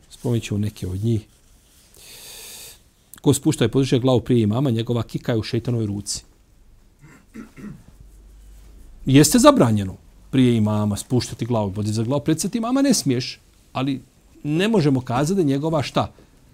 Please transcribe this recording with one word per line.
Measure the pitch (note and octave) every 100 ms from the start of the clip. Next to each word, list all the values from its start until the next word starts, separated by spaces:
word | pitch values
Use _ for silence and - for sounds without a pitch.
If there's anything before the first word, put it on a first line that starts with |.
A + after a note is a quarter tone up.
| -
Spomenut | - C3 A#2+
ćemo | - G#2
neke | G#2 - F#2
od | F#2
njih. | A2+ A2 - _ _ _ _ _ _ - - - - - - - - - _ _ _ -
Ko | -
spušta | C3 D#3 -
i | A#2
podiže | C3 C3+ C3
glavu | B2+ B2
prije | - B2
imama, | G#2+ A2 C#3+
njegova | A2+ A#2 A#2+
kika | A2+ - -
je | A#2
u |
šeitanovoj | G#2+ A#2 A2+ A#2+ G#2+
ruci. | G2+ - - - _ _ _ _ - _ _ - - _ - - - G#3 - - - - - - - - - - - - - -
Jeste | C3+ D3+ B3
zabranjeno | C#4+ C4+ C3 G#2+ F#2+ F2+ - - -
prije | C3+ B2 A#2
imama | G#2+ G#2+ G#2+ G2+
spuštati | - B2 - - A#2
glavu, | A#2+ G2+
podizati | F#2+ G#2 G#2+ A2+
glavu, | C#3+
pred | C#3+ D#3+ G3+
imama | A#3 A3+ C4
ne | C#4
smiješ, | - C#3+ B2 B2 - _ _ _
ali | B2+ C3+ C3 - _ _ -
ne | D3 D#3 G3+
možemo | A3 D3 C3
kazati | B2+ A#2+ D3+
da | G3
je | D3+
njegova | C#3 D#3+ D#3+
šta? | B2+ - A2 - - _ _